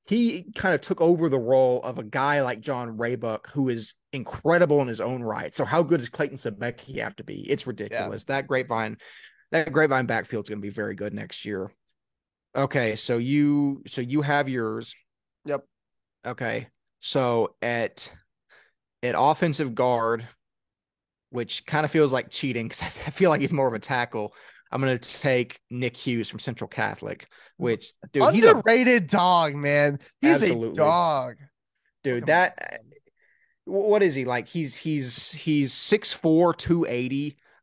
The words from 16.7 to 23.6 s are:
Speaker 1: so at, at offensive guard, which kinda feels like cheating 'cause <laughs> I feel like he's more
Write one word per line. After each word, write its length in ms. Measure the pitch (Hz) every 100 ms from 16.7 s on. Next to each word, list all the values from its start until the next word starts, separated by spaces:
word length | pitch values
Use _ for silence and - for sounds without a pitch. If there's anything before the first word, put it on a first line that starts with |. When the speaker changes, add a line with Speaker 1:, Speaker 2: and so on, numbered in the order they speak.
| _ _ _
Speaker 1:
so 540 | - 139 127 117 107 -
at, 500 | 120 117 107 - - - _ _ _ _ _ _ _ -
at 120 | 123 90
offensive 580 | 139 151 170 143 139
guard, 540 | 113 127 120 113 113 117 _ _ _ _ _ _ _ _ _ _
which 340 | 120 113 -
kinda 240 | - 156 151
feels 240 | 160 147
like 160 | 127 -
cheating 400 | - 139 117 113
'cause 140 | -
<laughs> 240 | - - -
I 40 |
feel 200 | - 185
like 100 | 151
he's 140 | 135
more 140 | 143